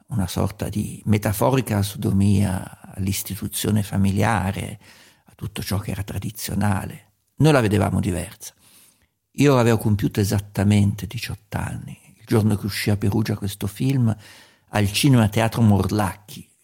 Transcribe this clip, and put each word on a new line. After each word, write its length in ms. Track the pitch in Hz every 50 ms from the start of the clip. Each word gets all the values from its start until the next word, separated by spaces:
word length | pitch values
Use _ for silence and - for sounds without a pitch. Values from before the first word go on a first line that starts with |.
| _ -
una 180 | - 123 - -
sorta 420 | - 95 95 98 - - - -
di 320 | 101 104 110 - - - -
metaforica 760 | 104 107 107 - - 98 - 123 131 127 135 127 - 110 104
sodomia 1000 | 101 101 - - 104 107 95 98 98 101 101 98 101 92 92 92 - - - - - - -
all'istituzione 880 | - 95 95 98 - - - 92 95 - 104 - - - - 107 107
familiare, 1000 | 104 101 - 101 98 98 95 101 104 110 - 92 90 95 98 - - - - - - - - - - _ _ _ _
a 80 | _ -
tutto 300 | - - 107 - - -
ciò 160 | - 98 98
che 100 | 101 -
era 140 | - - 101
tradizionale. 1120 | - - 101 101 110 110 - - - - 101 104 104 98 90 - - - - - _ _ _ _ _ _ -
Noi 140 | 135 156
la 100 | 151 135
vedevamo 380 | 117 104 101 98 98 98 101 95
diversa. 540 | 95 95 90 85 82 - - - - - - _ _ _ _ _ _ _ _ _ _ _ _ _ _ _ _
Io 220 | - 135 143 139 127
avevo 220 | 117 117 117 107
compiuto 400 | - 117 107 101 104 101 - -
esattamente 880 | 104 95 113 98 - - - - 98 101 104 104 101 101 104 - - -
diciotto 500 | - 120 - - - - _ _ - 85
anni, 400 | 87 - - - - - - - _ - -
il 100 | _ - -
giorno 280 | - 113 104 110 104 98
che 100 | - 107
uscì 240 | 95 - - -
a 40 | 101 101
Perugia 380 | 104 104 101 110 110 104 104
questo 300 | 104 - 98 - - -
film, 500 | 101 - - 135 131 139 135 120 110 107 - - - - - - _ _ _ _ _
al 220 | - 104 104 98
Cinema 380 | 101 - - 147 131 120 110 101
Teatro 340 | - 120 113 113 - - 117
Morlacchi, 840 | 107 104 95 92 95 101 104 104 90 - - _ - - - - _ _ _